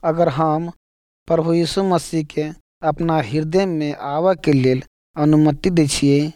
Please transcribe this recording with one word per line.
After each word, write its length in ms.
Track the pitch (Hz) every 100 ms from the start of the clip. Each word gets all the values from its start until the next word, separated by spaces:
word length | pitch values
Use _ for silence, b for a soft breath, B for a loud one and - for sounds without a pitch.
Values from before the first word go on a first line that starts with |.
अगर 260 | 175 160 170
हम 400 | 135 160 156 170 - _ _ _ _ -
प्रभु 260 | 165 165
यीशु 300 | 170 165 -
मसीह 400 | 196 175 - 165
के 260 | 151 - 151 170 _ _
अपना 340 | 160 151 165 160
हृदय 480 | 113 147 156 180 196
में 300 | 160 147 147
आवे 400 | 139 143 180 180
के 180 | -
लेल 300 | 143 127 127 - _ _ -
अनुमति 520 | 151 151 151 147 196
दै 180 | 175 147
छियै 460 | - 143 143 151